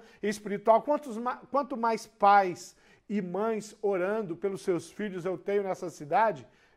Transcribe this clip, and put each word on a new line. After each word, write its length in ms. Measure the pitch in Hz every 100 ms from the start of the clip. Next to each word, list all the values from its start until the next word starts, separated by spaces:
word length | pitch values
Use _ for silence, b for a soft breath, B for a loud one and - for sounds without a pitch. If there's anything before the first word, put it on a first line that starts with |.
| B B
espiritual, 600 | 202 208 202 202 220 220
quantos 340 | 285 294 277 220
ma-, 220 | 247 269 -
quanto 260 | 269 277 247
mais 300 | 233 226 -
pais 680 | - 202 202 185 165 - - b b -
e 120 | 208
mães 560 | 180 180 220 214 214 -
orando 540 | 202 190 180 220 196 170
pelos 260 | 202 190
seus 280 | - 170 -
filhos 340 | - 208 185
eu 120 | 180 180
tenho 280 | 196 202
nessa 260 | 196 180 180
cidade, 560 | - 147 180 226 151 113 b b